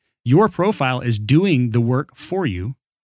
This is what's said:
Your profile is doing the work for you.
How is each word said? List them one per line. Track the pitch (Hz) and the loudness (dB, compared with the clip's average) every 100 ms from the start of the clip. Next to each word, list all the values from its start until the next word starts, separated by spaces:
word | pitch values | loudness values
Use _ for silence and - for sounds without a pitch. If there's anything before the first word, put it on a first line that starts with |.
| _ _ | _ _
Your | 120 147 214 | 0 4 4
profile | - 190 208 131 127 | 2 -2 0 -2 -2
is | 123 107 | -2 -2
doing | 104 147 196 139 120 | 2 2 2 0 0
the | 117 | 0
work | 117 127 147 - | 0 -2 -4 -12
for | - 185 | -8 -4
you. | 165 90 98 135 _ _ | -4 -4 -8 -12 _ _